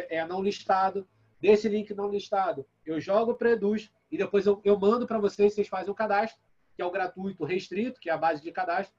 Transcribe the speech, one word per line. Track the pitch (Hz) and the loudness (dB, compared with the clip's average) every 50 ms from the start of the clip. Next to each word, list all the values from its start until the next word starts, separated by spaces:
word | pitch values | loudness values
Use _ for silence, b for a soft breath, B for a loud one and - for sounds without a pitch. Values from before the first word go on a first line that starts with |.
| 175 - | -2 -2
é, | 160 160 165 | -2 -4 -2
não | 165 180 190 | -2 -2 -2
listado, | 190 202 196 - - - 190 185 190 190 190 196 190 - _ _ _ _ _ _ | -2 -2 -2 -2 0 0 2 2 2 0 -2 -4 -10 -12 _ _ _ _ _ _
desse | - 202 214 208 214 214 | 4 6 6 6 4 2
link | 202 214 208 - | -2 -2 -4 -6
não | 202 196 202 202 | -6 -6 -6 -4
listado, | 202 202 - - 208 196 190 170 156 139 135 _ _ _ - | -4 -6 -4 -2 -2 0 0 0 -2 -4 -8 _ _ _ -8
eu | 156 160 151 | -6 -6 -4
jogo | 156 185 196 220 233 233 220 | -2 0 2 2 2 0 0
pro | - 233 233 | 0 2 2
Eduz | 233 208 202 202 220 214 - - _ _ _ _ | 2 2 2 0 -2 -2 -4 -10 _ _ _ _
e | 156 | -4
depois | 170 196 - - 202 190 | -4 -2 0 0 2 4
eu, | 202 202 202 - | 2 2 2 4
eu | 202 202 196 | 2 4 4
mando | 196 202 233 247 240 | 4 4 2 2 0
pra | - 220 220 | -2 -2 0
vocês, | 202 196 - - 202 208 | 0 0 2 4 4 4
vocês | 208 208 202 - | 4 2 -4 -2
fazem | 196 185 175 196 | -4 -6 -6 -6
o | 202 | -4
cadastro, | - 220 202 202 202 220 220 - _ _ _ _ _ _ _ _ | -4 -2 0 0 0 0 -2 -4 _ _ _ _ _ _ _ _
que | - | -8
é | 180 | -6
o | 175 | -4
gratuito | 175 196 185 180 - 185 190 196 - - 156 | -2 -2 -4 -4 -6 -8 -8 -8 -6 -6 -4
restrito, | 139 185 190 - - 180 202 233 254 247 - | -4 -4 -4 -4 -4 -4 -2 -2 -2 -4 -6
que | - 165 | -4 -2
é | |
a | 156 151 | -2 0
base | 160 165 156 147 | 2 0 0 -2
de | 156 165 | -6 -10
cadastro. | - 190 180 170 170 190 196 - _ | -8 -6 -4 -2 -2 -4 -4 -6 _